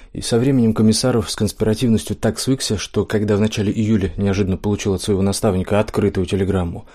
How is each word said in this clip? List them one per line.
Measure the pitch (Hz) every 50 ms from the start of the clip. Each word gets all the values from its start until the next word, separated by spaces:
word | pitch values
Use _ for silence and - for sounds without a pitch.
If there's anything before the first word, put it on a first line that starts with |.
| - - -
и | -
со | - - 120 226
временем | - 143 135 127 113 110 110
Комиссаров | - 110 110 107 - - 127 120 113 - -
с | -
конспиративностью | - 107 98 - - 107 107 107 - 131 117 110 104 - - 101
так | - - 110 110 -
свыкся, | - 131 135 127 - - 110 90
что | - - - 104 98
когда | - - 104 107 104 104
в | 98
начале | 107 107 - 120 101 101 98
июля | 110 107 107 113 101 95 87 -
неожиданно | - 101 101 95 101 101 92 92
получил | 82 - 104 101 98 - 104 95
от | 92 -
своего | - 101 92 98
наставника | 98 95 - - 110 92 92 92 - 101 101
открытую | 107 - - 113 104 98 - 98 90
телеграмму | - 104 95 98 92 95 92 87 85 80 - - -